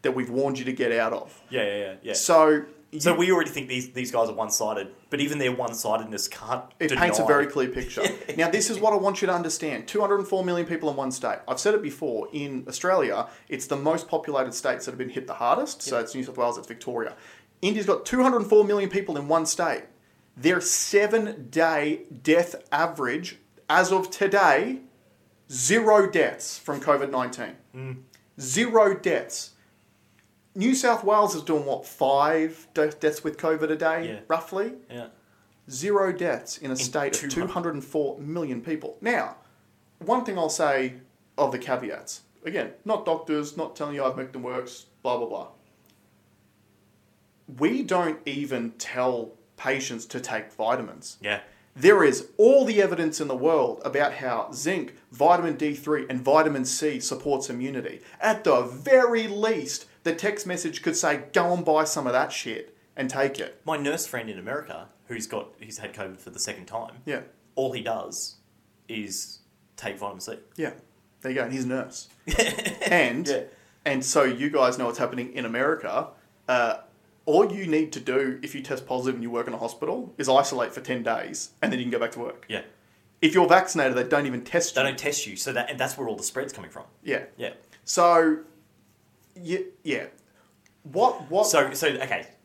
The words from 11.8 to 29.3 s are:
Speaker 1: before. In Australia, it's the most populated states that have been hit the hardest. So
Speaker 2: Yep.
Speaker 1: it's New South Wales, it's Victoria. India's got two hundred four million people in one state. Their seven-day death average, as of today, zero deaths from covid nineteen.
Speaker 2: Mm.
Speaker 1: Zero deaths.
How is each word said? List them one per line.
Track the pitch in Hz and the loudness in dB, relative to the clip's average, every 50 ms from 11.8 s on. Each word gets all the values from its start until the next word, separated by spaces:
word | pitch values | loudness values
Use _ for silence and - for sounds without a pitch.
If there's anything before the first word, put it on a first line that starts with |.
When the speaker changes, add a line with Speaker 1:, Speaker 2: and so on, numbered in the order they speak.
| 208 | 0
Speaker 1:
before. | 151 - - 165 143 117 107 - - - | -2 -8 -6 -6 -4 -4 -4 -6 -6 -6
In | 147 143 143 135 127 127 | -8 -8 -6 -6 -8 -8
Australia, | 131 127 - - 180 190 185 143 117 101 101 120 - - - - _ | -8 -10 -4 2 2 4 4 4 2 0 -2 -4 -6 -8 -20 -12 _
it's | 151 139 135 | -8 -8 -4
the | - 147 | -4 -4
most | 139 139 151 160 165 - - | -2 0 0 0 0 -2 -2
populated | - 156 - - 147 135 131 127 117 | -4 -4 -2 -2 -2 -2 -2 -2 -4
states | - - 139 123 - - | -4 -2 -2 -2 -2 -6
that | - 127 | -10 -8
have | 127 | -8
been | 127 127 | -10 -8
hit | - - 131 | -6 -8 -8
the | - - | -8 -8
hardest. | - 120 120 143 233 285 294 - - - | -2 2 2 2 2 0 -6 -8 -10 -8
So | 139 131 | -4 -2
Speaker 2:
Yep. | 120 117 | -2 -2
Speaker 1:
it's | - - | -4 -6
New | 131 131 | -8 -8
South | 135 127 127 | -8 -4 -2
Wales, | 120 120 117 | -2 -2 -2
it's | - - - | -4 -10 -14
Victoria. | 117 - - - 123 117 113 110 - - - - - - _ _ _ _ - | -16 -10 -8 -6 -6 -4 -6 -6 -8 -14 -20 -20 -20 -20 _ _ _ _ 0
India's | 185 214 220 202 | 0 0 2 2
got | 208 180 - - | 2 0 0 0
two | - - 254 254 | -2 2 4 4
hundred | 262 247 240 208 | 4 4 2 2
four | 202 220 214 208 | 6 6 6 8
million | 202 208 202 196 185 | 6 4 0 0 0
people | 185 202 196 190 160 | -2 -2 -2 -2 -4
in | 143 139 143 | -4 0 2
one | 160 165 160 | 2 2 2
state. | 151 - - 175 160 123 - - - _ _ _ _ _ _ _ _ _ | 0 -2 -2 0 -2 -2 -4 -6 -14 _ _ _ _ _ _ _ _ _
Their | - 123 160 180 175 | 0 2 2 2 2
seven-day | 175 - - - - - - 202 208 208 220 226 214 208 - 156 131 117 - 156 165 165 160 151 147 151 156 156 - - 143 120 - | 2 0 0 0 -2 4 4 4 6 6 4 2 0 0 -6 -10 -14 -4 0 2 2 4 2 2 0 0 -2 -4 -6 -14 -18 -4 4
death | 151 156 170 175 170 - - - - - | 4 6 6 4 2 -4 -14 -8 -2 0
average, | 147 160 165 156 151 139 120 127 160 175 175 - - _ _ _ - _ _ | 0 0 0 0 -2 -2 -2 -2 -4 -6 -8 -14 -16 _ _ _ -20 _ _
as | 147 175 185 185 190 | 4 4 6 6 4
of | 190 185 - | 0 0 -2
today, | - - 196 190 196 202 190 165 139 139 190 240 262 262 - - _ _ _ _ _ _ _ _ _ _ _ _ | -2 0 0 4 4 6 6 6 6 6 4 0 -4 -6 -10 -18 _ _ _ _ _ _ _ _ _ _ _ _
zero | 135 127 127 - 190 233 226 214 214 208 196 185 | -8 -4 2 4 4 6 6 8 8 8 6 6
deaths | - 170 143 120 - - - - - - | 4 2 2 2 0 -4 -10 -10 -12 -10
from | - - 143 135 | -8 -6 -6 -4
covid | - 156 143 139 139 139 | 2 2 4 4 2 0
nineteen. | 135 127 123 123 120 - 120 - - - _ _ - | -2 -2 -2 -4 -6 -8 -10 -12 -12 -16 _ _ -16
Speaker 2:
Mm. | 127 131 131 127 - - _ _ _ _ _ _ - | -14 -12 -10 -12 -12 -14 _ _ _ _ _ _ -12
Speaker 1:
Zero | 139 127 - 196 233 247 226 226 214 202 196 185 | -8 -2 0 0 2 4 6 6 8 6 4 2
deaths. | - 185 156 123 - - | 0 0 0 0 -2 -4